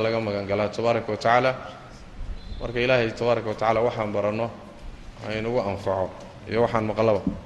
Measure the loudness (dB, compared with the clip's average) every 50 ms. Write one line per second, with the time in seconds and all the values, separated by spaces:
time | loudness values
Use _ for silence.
0 | 2 2 0 0 0 0 -2 -2 -2 0 0 2 0 0 0 0 2 2 2 2
1 | 0 -2 -2 0 4 4 6 6 6 4 0 -2 -6 -12 -14 -14 -16 -16 -16 -16
2 | -16 -14 -12 -10 -8 -8 -8 -8 -8 -10 -8 -6 -6 -4 -2 0 4 4 4 4
3 | 4 2 0 0 2 2 2 2 0 -2 -2 0 2 2 4 4 4 2 2 0
4 | -2 0 0 0 2 0 0 0 -2 -4 -6 -8 -16 -16 -16 -14 -14 -14 -14 -14
5 | -14 -16 -14 -10 -8 -6 -4 -4 -2 0 0 0 0 0 -2 -2 0 0 0 0
6 | 0 -2 -4 -10 -16 -16 -16 -14 -8 -2 2 2 2 4 4 2 0 0 2 4
7 | 4 4 4 4 2 -2 -4 -4 -8